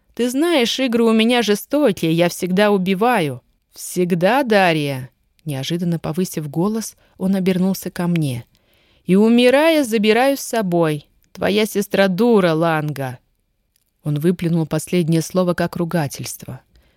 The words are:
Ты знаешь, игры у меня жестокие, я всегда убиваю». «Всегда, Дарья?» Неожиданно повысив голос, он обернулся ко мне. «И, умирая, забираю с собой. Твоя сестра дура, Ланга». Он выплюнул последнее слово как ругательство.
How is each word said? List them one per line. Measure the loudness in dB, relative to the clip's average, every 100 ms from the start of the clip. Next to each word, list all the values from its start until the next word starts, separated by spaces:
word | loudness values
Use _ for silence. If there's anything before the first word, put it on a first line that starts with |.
| _ -6
Ты | -4
знаешь, | -2 0 2 0 0
игры | 0 2
у | 2
меня | 4 2 2
жестокие, | 0 -2 -2 0 2 0 0
я | 2 0
всегда | -2 -2 2 2
убиваю». | 2 0 0 0 0 -2 -6 _ _ _
«Всегда, | -18 -10 -4 -2 0 2 2
Дарья?» | 2 2 2 2 -2 -6 -10 _ _ _
Неожиданно | -10 -8 -4 -4 -2 -4
повысив | -4 -4 -4 -6 -8
голос, | -4 -2 -4 -8 -14 _ -6
он | -2 0
обернулся | 0 0 0 -2 -6
ко | -4 -2
мне. | 0 -2 -4 -10 _ _ _ _ _
«И, | 0
умирая, | 2 4 6 4 4 4 2
забираю | 2 0 2 2 2 0
с |
собой. | -2 -4 0 0 0 -2 -8 _ _
Твоя | -6 -2 0 0
сестра | -2 -2 0 2
дура, | 2 4 4 4
Ланга». | 2 0 0 -2 -2 -2 -4 _ _ _ _ _ _ _ _
Он | -4 0
выплюнул | 0 0 0 0 0
последнее | -4 -2 -2 0 0
слово | 0 -2 -2
как | -2 -4 -4
ругательство. | -4 -4 -4 -8 -14 -14 -16 -16 _ _ _